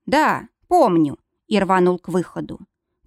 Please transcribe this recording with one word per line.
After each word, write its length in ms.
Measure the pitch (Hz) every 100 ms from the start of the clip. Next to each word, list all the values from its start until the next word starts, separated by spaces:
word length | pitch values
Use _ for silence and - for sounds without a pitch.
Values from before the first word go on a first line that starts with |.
| -
да, 420 | 262 285 156 - _ _
помню», 500 | 359 254 170 151 - _ _ _
и 120 | 208
рванул 400 | 185 185 180 180
к 100 | -
выходу. 520 | 175 165 - 151 - - _ _ _